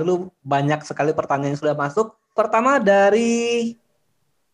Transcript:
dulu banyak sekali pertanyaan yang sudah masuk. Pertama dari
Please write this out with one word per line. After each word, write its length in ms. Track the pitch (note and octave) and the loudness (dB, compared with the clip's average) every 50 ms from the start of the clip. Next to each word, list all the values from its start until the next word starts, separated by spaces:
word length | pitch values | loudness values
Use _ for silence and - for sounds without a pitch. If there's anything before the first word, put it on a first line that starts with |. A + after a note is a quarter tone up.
| D#3+ | 0
dulu 80 | F3+ F#3 F3 F#3 F#3 - _ - | 0 -2 -2 -4 -8 -16 _ -6
banyak 400 | C3+ C#3 C#3 C#3+ D3 D3+ D3+ D3 | -2 0 0 2 0 0 -2 -4
sekali 320 | - D3 - C#3+ D#3 D#3 D#3 | -6 -6 -2 -2 -2 -2 -2
pertanyaan 400 | D3+ - C#3+ C#3 C#3+ C#3 C#3+ D3 | -2 -2 -2 -2 -2 -4 -4 -2
yang 40 | D3+ | -2
sudah 80 | D3+ C#3+ | -2 -2
masuk. 400 | D3 C#3+ C#3+ - G#3 A3 A3+ - _ _ _ _ - | -2 -4 -4 -2 -2 -4 -4 -6 _ _ _ _ -2
Pertama 400 | G#3+ A3 - A3+ A#3+ C4+ C#4+ C4+ | -2 0 0 0 2 2 2 2
dari 960 | G#3+ G3 G3 G3 G3 G3+ G3+ A#3 A#3 A#3 A#3 A#3 A#3 A#3 A#3 A#3 A#3 A#3 A#3 - _ _ _ _ _ _ _ _ _ _ _ _ _ _ | 4 4 4 6 6 4 4 2 2 0 0 0 -2 -2 -2 -2 -2 -4 -8 -12 _ _ _ _ _ _ _ _ _ _ _ _ _ _